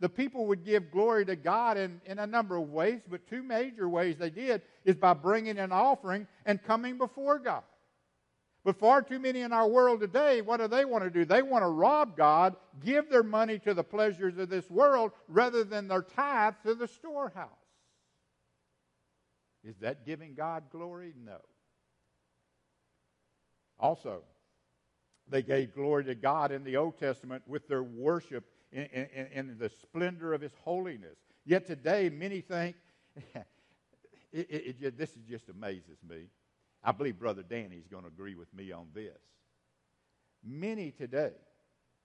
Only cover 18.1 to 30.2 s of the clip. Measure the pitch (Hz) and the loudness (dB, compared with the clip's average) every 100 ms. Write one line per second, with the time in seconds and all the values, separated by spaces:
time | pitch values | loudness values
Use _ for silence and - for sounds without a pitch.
18.1 | _ _ _ _ _ _ _ _ _ _ | _ _ _ _ _ _ _ _ _ _
19.1 | _ _ _ _ _ 107 95 110 143 123 | _ _ _ _ _ -20 -10 -8 -8 -10
20.1 | 156 160 135 160 165 143 165 175 175 175 | -12 -14 -8 -8 -8 -12 -16 -14 -14 -18
21.1 | 135 110 92 _ _ _ _ _ _ _ | -20 -20 -20 _ _ _ _ _ _ _
22.1 | _ _ _ _ _ _ _ _ _ _ | _ _ _ _ _ _ _ _ _ _
23.1 | _ _ _ _ _ _ - 131 165 131 | _ _ _ _ _ _ -4 -4 -4 -8
24.1 | 92 78 _ _ _ _ _ _ _ _ | -12 -16 _ _ _ _ _ _ _ _
25.1 | _ - 135 123 135 123 139 143 147 131 | _ -6 -4 -2 -2 -2 -6 -2 -2 -2
26.1 | 120 127 156 143 139 135 131 160 160 143 | -4 -2 0 -2 -4 -4 -2 -2 -4 -6
27.1 | 127 127 127 123 143 - 135 123 117 139 | -6 -10 -14 -10 -12 -6 -6 -6 -4 -2
28.1 | 170 - 127 - _ _ 131 143 127 139 | -2 -4 -12 -14 _ _ -12 -10 -10 -10
29.1 | 135 135 139 135 113 113 - _ 165 180 | -12 -10 -10 -12 -8 -10 -10 _ -6 -6
30.1 | 175 | -4